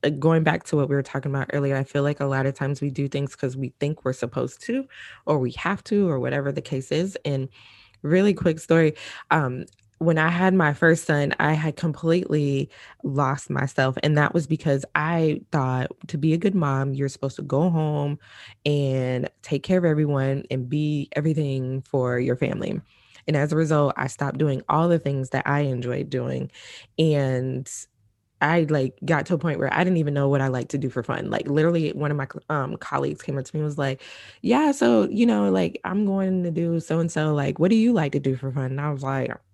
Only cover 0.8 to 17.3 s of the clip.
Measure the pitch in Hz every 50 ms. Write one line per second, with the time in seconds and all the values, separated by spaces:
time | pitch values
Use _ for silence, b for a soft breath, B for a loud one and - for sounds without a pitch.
0.8 | 139 147 143 139 135 - - 139 135 143 139 139 131 - - 143 139 139 139 135
1.8 | 135 - - 143 139 143 147 - 147 139 135 135 131 135 135 - 139 135 143 139
2.8 | 147 143 131 - 143 135 - 143 139 135 - - - 131 127 135 135 123 - _
3.8 | 143 147 156 - _ 131 131 - - 123 - 131 123 123 - - - - 233 269
4.8 | 269 - B B B B B B B - 151 147 127 123 - - - 165 202 196
5.8 | _ - 214 202 202 180 151 131 123 131 135 143 139 139 139 131 127 - - 135
6.8 | 131 - 139 151 175 196 190 - _ 147 139 135 131 135 B B B B B B
7.8 | B B B B - 147 160 185 196 208 196 - - 175 156 160 - - 165 165
8.8 | 160 156 156 B B B B B B B 147 160 147 127 127 131 - - _ _
9.8 | _ _ _ _ 165 165 165 160 156 160 170 175 185 190 185 190 165 147 143 -
10.8 | - 165 165 165 - - 156 147 143 139 - - - 147 156 156 151 160 143 -
11.8 | - 165 147 - - 165 165 180 180 - - 151 147 139 139 135 143 - B B
12.8 | B B B B - - 139 139 143 131 139 139 - - - 135 135 139 - -
13.8 | 135 131 131 - - 156 151 147 147 - - - 147 139 160 156 - 151 139 139
14.8 | 139 - _ 156 151 156 170 165 160 156 147 - - _ - 151 131 131 127 127
15.8 | 123 - - _ - - - 147 139 160 156 170 165 165 190 196 160 143 135 135
16.8 | 135 139 135 135 139 139 - - - 135